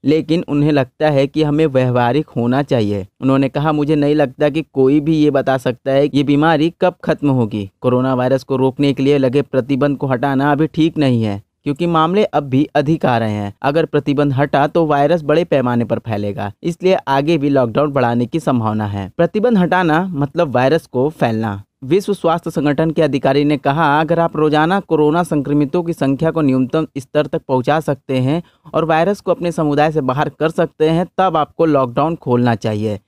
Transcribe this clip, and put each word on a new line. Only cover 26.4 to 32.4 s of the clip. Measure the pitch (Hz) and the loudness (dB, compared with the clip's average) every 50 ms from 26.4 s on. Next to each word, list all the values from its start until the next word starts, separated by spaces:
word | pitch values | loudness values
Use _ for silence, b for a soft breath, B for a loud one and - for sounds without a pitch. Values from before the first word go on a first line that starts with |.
न्यूनतम | 156 135 131 131 131 123 - 160 156 - _ 139 | 0 2 2 2 0 0 0 -2 -4 -4 _ -12
स्तर | 131 _ _ 151 147 | -12 _ _ -2 -2
तक | 120 - 160 _ - | 0 -4 -8 _ -2
पहुंचा | 135 127 123 - 143 160 | -2 -2 0 0 0 0
सकते | 151 - 143 - _ - 135 131 | 0 -2 -6 -6 _ -4 -2 0
हैं | 127 131 147 175 170 B B B B B - | 0 0 -2 -2 -4 B B B B B -4
और | 160 160 | -2 0
वायरस | 156 165 160 170 185 208 196 | 2 2 2 2 0 -2 -4
को | _ 190 | _ -4
अपने | 175 - 175 175 | -2 -2 -2 -4
समुदाय | 165 - 160 151 143 143 147 160 | -2 -2 -2 0 2 2 2 2
से | 156 156 | 0 -2
बाहर | 135 127 127 139 156 151 | -2 -2 -2 -2 -2 -4
कर | - _ 151 160 | -4 _ -4 -2
सकते | 165 - 170 151 _ _ 156 156 | 0 -2 -2 -2 _ _ 0 2
हैं, | 165 165 180 - _ - | 2 0 -2 -4 _ 0
तब | 185 185 160 | 0 0 2
आपको | 156 147 - _ - 165 | 0 -2 -2 _ 0 0
लॉकडाउन | 160 147 135 131 123 117 143 143 160 170 | 2 2 2 0 0 0 -2 -2 -2 -2
खोलना | - - 139 123 120 | -6 -2 0 0 2